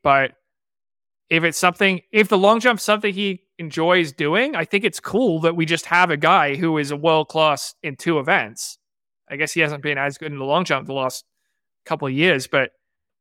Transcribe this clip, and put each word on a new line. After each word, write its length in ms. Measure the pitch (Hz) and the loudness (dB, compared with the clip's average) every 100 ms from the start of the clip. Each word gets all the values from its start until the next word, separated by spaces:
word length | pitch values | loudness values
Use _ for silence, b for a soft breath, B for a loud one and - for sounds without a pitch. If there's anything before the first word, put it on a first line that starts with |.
But 280 | 147 139 131 _ _ _ _ _ _ _ _ _ - | 2 2 2 _ _ _ _ _ _ _ _ _ -2
if 140 | 165 | 0
it's 160 | 165 - | 0 2
something, 440 | 180 170 196 180 _ | 0 2 0 0 _
if 160 | 214 208 | 0 2
the 100 | 196 | 4
long 220 | 196 226 | 4 4
jump's 240 | 247 220 | 2 0
something 280 | - 214 208 | 0 0 0
he 300 | 190 202 185 _ - | -4 -4 -6 _ -14
enjoys 540 | 160 165 165 180 160 | -10 -2 2 2 0
doing, 420 | - 147 185 277 | -2 -2 0 0
I 100 | 240 | -4
think 200 | 160 202 | -2 -2
it's 160 | 196 - | -2 -6
cool 400 | - 202 254 160 | -4 0 0 2
that 160 | 165 170 | 0 0
we 100 | 160 | -2
just 200 | 165 - | -2 0
have 240 | 170 180 | 2 2
a 60 | 147 | 2
guy 380 | 156 185 147 | 2 4 2
who 240 | 139 165 156 | 0 -2 -2
is 140 | 143 | -4
a 40 | 143 | -2
world 320 | 160 156 151 | 0 0 0
class 460 | 160 156 139 - - | 0 2 2 -6 -12
in 140 | 156 131 | -14 -8
two 240 | 170 156 | -2 -2
events. 580 | 135 185 110 110 - - _ _ _ _ - | 0 -2 -2 -10 -14 -14 _ _ _ _ -14
I 80 | 143 | -8
guess 160 | 156 | -4
he 80 | 170 | -2
hasn't 220 | 156 147 | -2 -2
been 160 | 151 139 | -6 -4
as 200 | 139 135 | -4 -6
good 120 | 156 | -12
in 80 | 143 | -8
the 60 | |
long 200 | 135 160 | -2 0
jump 220 | 175 139 - | 0 -2 -4
the 60 | |
last 320 | 135 131 - - _ _ _ _ _ | -6 -6 -6 -18 _ _ _ _ _
couple 220 | - 160 139 | -8 -6 -4
of 80 | |
years, 320 | 135 180 143 - | 0 2 2 0
but 260 | 143 127 _ _ _ _ _ | -2 -2 _ _ _ _ _